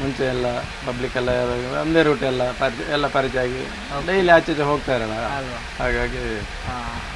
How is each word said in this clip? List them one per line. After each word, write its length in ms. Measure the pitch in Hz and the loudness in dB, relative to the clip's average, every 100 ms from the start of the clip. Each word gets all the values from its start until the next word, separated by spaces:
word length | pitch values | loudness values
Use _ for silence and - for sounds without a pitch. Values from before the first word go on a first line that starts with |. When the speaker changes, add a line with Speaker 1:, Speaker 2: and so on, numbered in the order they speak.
Speaker 1:
ಮುಂಚೆ 240 | 139 131 | -4 0
ಎಲ್ಲ 340 | 131 127 123 120 | 0 0 0 -2
ಪಬ್ಲಿಕ್ 580 | 147 - 131 123 123 131 | -6 -8 -6 -4 -2 -2
ಎಲ್ಲ 120 | 123 | 0
ಯಾವಾಗ 540 | 123 123 123 127 143 151 | 2 2 0 -2 -2 2
ಒಂದೇ 160 | 160 | 4
ರೂಟ್ 200 | 151 143 | 4 4
ಎಲ್ಲ 280 | 139 127 123 | 2 0 0
ಪರಿಚಯ, 420 | 123 135 117 160 | 0 -2 -2 -2
ಎಲ್ಲ 140 | 147 143 | 0 0
ಪರಿಚಯ 320 | 139 135 127 | 2 0 0
ಆಗಿ 240 | 127 127 | -2 -2
Speaker 2:
ಓಕೆ. 440 | 135 - - 143 165 | -6 -8 -8 -6 0
Speaker 1:
ಡೈಲಿ 220 | 190 180 | 2 8
ಆಚೆ 240 | 170 160 | 8 6
ಈಚೆ 100 | 151 | 0
ಹೋಗ್ತಾ 340 | 143 147 135 127 | 2 0 2 0
ಇರಲ್ಲ. 160 | 110 | 0
Speaker 2:
ಅಲ್ವಾ? 720 | 110 117 139 131 120 - - | -2 -2 -4 -6 -8 -10 -4
Speaker 1:
ಹಾಗಾಗಿ 540 | 127 120 120 123 120 107 | -2 0 0 -2 -4 -4
Speaker 2:
ಹಾ, 600 | 101 - - 123 120 117 - | -6 -8 -6 -6 -6 -8 -8